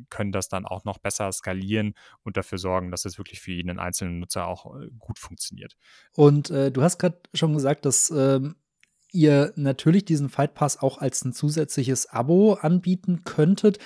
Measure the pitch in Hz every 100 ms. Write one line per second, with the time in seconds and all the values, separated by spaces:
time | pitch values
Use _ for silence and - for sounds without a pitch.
0 | 120 - 104 98 - 95 92 92 104 95
1 | 101 - 101 92 - 92 95 110 107 -
2 | - _ - 98 - 95 92 92 90 90
3 | 101 90 92 - - 87 87 90 90 -
4 | 90 87 87 - 87 87 - 139 - 117
5 | - - - - - - - _ _ _
6 | _ - 147 147 139 143 139 120 170 -
7 | 180 170 _ - 165 151 135 147 143 -
8 | - 156 135 135 139 - _ _ _ _
9 | _ 185 151 143 143 - 139 131 151 190
10 | 190 156 143 - 151 - 147 - 135 -
11 | 139 - 131 117 147 156 147 - 123 127
12 | - 117 127 175 214 190 156 175 175 185
13 | - 170 - - 156 202 214 196